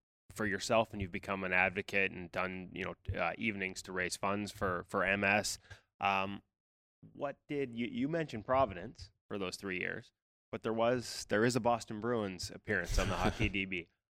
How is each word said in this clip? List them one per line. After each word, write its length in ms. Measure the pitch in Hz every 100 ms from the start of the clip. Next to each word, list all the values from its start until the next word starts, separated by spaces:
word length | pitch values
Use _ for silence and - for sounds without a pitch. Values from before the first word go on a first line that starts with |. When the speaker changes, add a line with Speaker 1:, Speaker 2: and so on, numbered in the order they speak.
| _ _ _
Speaker 1:
for 120 | - 107
yourself, 420 | 95 - 113 110
and 100 | 104
you've 100 | 95
become 320 | 95 - 95
an 80 | 92
advocate 600 | 92 95 92 - 101 95
and 200 | 87 87
done, 380 | 92 92 92 90
you 140 | 82 90
know, 340 | 85 - 92
uh, 120 | 87 -
evenings 460 | 113 98 95 92
to 100 | -
raise 240 | 92 87 -
funds 360 | 98 101 104
for, 340 | - 98 90 -
for 160 | 98
M 180 | 92 101
S. 360 | 98 104 - - - - _ _
Um, 400 | 98 98 98 101 - _ _ _ _ _ 110
what 240 | 110 139 139 _
did 280 | 143 135
you, 120 | 117 120
you 220 | 117 139
mentioned 380 | 165 151 113 101
Providence 640 | 131 127 87 101 - - _ _
for 80 | 101
those 200 | 92 -
three 240 | 101 90
years, 320 | 92 87 - _ _ _ _
but 120 | 110
there 100 | 113
was, 540 | 113 117 127 113 - -
there 160 | 104
is 120 | 120 123
a 40 |
Boston 400 | 113 117 - 110
Bruins 500 | 117 120 101 92 -
appearance 440 | 95 - 98 87 -
on 120 | 95
the 60 | 87
Hockey 320 | 92 - 104
Speaker 2:
<laughs> 20 |
Speaker 1:
D 160 | 98 95
B. 220 | 92 - _ _